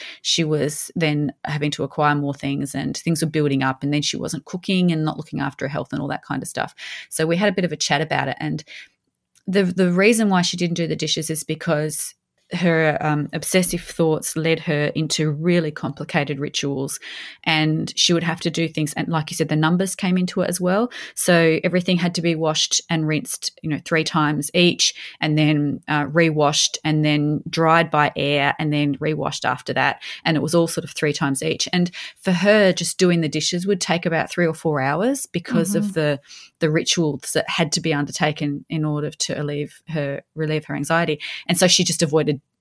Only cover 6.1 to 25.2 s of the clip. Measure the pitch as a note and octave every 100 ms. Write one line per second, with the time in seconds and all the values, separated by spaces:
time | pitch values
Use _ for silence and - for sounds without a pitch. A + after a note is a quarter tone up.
6.1 | - - C3+ - - - - - - -
7.1 | - D#3+ E3+ G#3 F#3+ F3 D3+ - C#3+ D3
8.1 | C#3+ C3+ - D3+ D3+ - - - _ _
9.1 | _ _ _ - G3 F#3 F3+ F3+ F3 G#3
10.1 | A3 G#3 F#3 F3 F3 F3 E3+ D#3+ D#3 D#3+
11.1 | - D#3 D#3 - D#3+ E3+ D3+ D#3 D3+ -
12.1 | - _ _ _ F3 F3 D#3+ D#3 - D#3
13.1 | D3+ D3 E3+ - F#3 F3+ F3 - - E3
14.1 | D3+ - D#3 D#3+ D#3+ E3 D3 D3 - D3+
15.1 | - D3+ D3 F3 F3 D#3 D3+ C#3 - D#3
16.1 | D#3+ C#3+ C#3 D3 - C#3+ C#3 C3+ - -
17.1 | - - - E3+ D#3 D#3 D#3+ D#3 - -
18.1 | E3+ E3+ E3 E3+ E3 E3 D#3+ D3+ - E3
19.1 | E3 D#3 F3 D#3 D#3 D#3 F3 F#3+ - F#3
20.1 | F#3 F3+ F#3+ F3 F3 F3+ G3 B3 - -
21.1 | - - E3+ E3 D#3+ F3 F3+ F3 F3 F3
22.1 | F3 E3+ D#3+ D#3+ D#3 - - - D#3+ D#3
23.1 | D#3 - - - - D#3+ D3 - D#3+ D#3
24.1 | E3 D3+ D3+ - F3+ F3 - - - -
25.1 | -